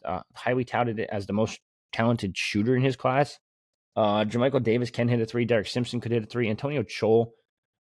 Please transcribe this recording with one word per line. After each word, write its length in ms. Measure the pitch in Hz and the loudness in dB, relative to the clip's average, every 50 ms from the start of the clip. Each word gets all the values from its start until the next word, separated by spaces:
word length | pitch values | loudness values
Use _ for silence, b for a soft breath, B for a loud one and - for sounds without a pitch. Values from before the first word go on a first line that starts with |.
| - | -8
uh, 160 | - 90 85 - _ - | -6 -6 -6 -8 _ -14
highly 300 | - - 123 127 127 120 | -8 -4 -2 -2 -2 -2
touted 360 | - - 117 123 120 107 110 | -2 0 0 0 0 -2 -4
as 260 | - - - 101 98 | -6 -4 -4 -6 -4
the 60 | - | -2
most 280 | 98 107 110 - - - _ _ _ _ _ _ | 0 0 0 0 -2 -8 _ _ _ _ _ _
talented 440 | - - 113 120 120 113 104 90 85 | -2 0 2 2 2 0 -2 -4 -4
shooter 400 | - - - - 104 107 123 131 | -4 -4 -2 0 0 2 2 2
in 60 | 127 | 2
his 140 | 131 135 123 | 2 0 0
class. 420 | - - 131 127 139 143 - - - _ _ _ _ _ _ _ _ _ _ - | 0 0 0 2 2 0 0 -2 -14 _ _ _ _ _ _ _ _ _ _ 0
Uh, 280 | 104 110 104 104 107 107 | 2 2 4 4 2 2
Jermichael 360 | 107 113 120 123 139 139 127 | 0 0 2 2 2 2 2
Davis 280 | 117 113 113 123 120 113 | 2 2 2 2 0 -2
can 180 | - - 120 120 | -2 0 0 2
hit 120 | 123 117 | 2 0
a 40 | 113 | 0
three. 200 | 113 - 120 120 | 0 0 0 2
Derek 200 | 110 120 107 95 | 2 2 2 0
Simpson 340 | - - 123 120 - 123 120 | 0 -2 -4 -4 -4 -4 -6
could 120 | - 113 | -4 -2
hit 120 | 120 117 107 | -2 -2 -2
a 20 | |
three. 240 | - - 123 120 104 | -2 -2 -2 0 0
Antonio 320 | 110 - - 139 147 143 | -2 -2 -4 -4 -2 -2
Chol 480 | 147 - - - 113 104 110 117 117 117 b b b b _ _ _ _ _ _ | -4 -4 -4 -2 2 4 4 4 4 2 b b b b _ _ _ _ _ _